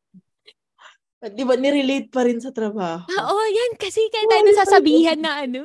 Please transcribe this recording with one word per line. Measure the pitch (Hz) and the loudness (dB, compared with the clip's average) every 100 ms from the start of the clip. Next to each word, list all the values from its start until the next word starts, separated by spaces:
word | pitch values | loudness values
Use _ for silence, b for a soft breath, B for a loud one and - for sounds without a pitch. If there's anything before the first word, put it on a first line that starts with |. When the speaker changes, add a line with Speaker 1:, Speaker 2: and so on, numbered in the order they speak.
| _ 185 _ _ - _ _ _ B B _ _ | _ _ _ _ -20 _ _ _ B B _ _
Speaker 1:
At | 226 | -14
di | 202 | -6
ba, | 262 247 | -2 0
nirelate | 269 285 262 277 220 | 2 0 0 -2 -4
pa | 254 | -2
rin | 240 233 | 0 -2
sa | 262 | -6
trabaho? | 262 220 208 175 165 | -6 -6 -4 -6 -8
Speaker 2:
Ah, | 175 381 - | -6 -6 -2
oo, | 392 | -2
yan. | 440 415 480 | -2 -2 -4
Kasi | 440 392 427 440 | -6 -6 -2 -2
kaya | 453 | 0
tayo | 427 427 | 2 4
Speaker 1:
Qualified | 415 | 6
Speaker 2:
nasasabihan | 403 381 403 302 302 330 320 | 4 6 4 4 4 2 0
Speaker 1:
opinion. | 320 | -4
Speaker 2:
na | 285 | -4
ano | 269 254 | -6 -8